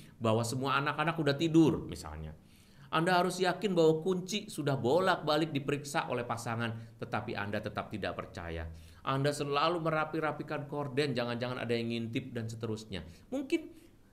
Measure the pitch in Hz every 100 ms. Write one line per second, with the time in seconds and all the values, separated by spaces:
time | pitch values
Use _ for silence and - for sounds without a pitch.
0 | - - 113 110 113 131 135 135 147 147
1 | 156 160 151 143 165 160 151 98 - -
2 | 76 78 78 78 - - - - - 160
3 | 170 180 180 180 180 - 208 170 160 156
4 | 190 180 185 208 - - 143 127 113 160
5 | 185 175 151 151 160 139 135 143 - 165
6 | - 123 120 113 123 113 117 117 - -
7 | 117 110 104 110 101 104 104 104 95 104
8 | 92 85 87 - 85 82 80 - - -
9 | - 135 143 143 143 143 160 175 160 156
10 | 151 160 156 147 147 151 139 143 139 123
11 | 147 120 120 120 123 123 120 117 117 117
12 | 113 127 131 120 110 113 113 107 - 92
13 | 80 - - 269 277 330 - - - -
14 | -